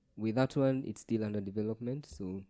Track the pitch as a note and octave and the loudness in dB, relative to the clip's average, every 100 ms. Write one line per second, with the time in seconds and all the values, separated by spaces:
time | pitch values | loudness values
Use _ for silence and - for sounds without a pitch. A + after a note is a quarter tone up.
0 | _ - A2 A2 C3 D3+ C3+ C3 C3+ G#2+ | _ -4 0 4 4 4 4 4 -2 -6
1 | - A2+ G#2+ G#2 G2 G2+ G#2+ A2 A#2+ C#3 | -2 0 0 -2 -2 -2 -2 -2 -4 -4
2 | C#3+ - F#2+ F#2+ G2 | -6 -8 -6 -6 -8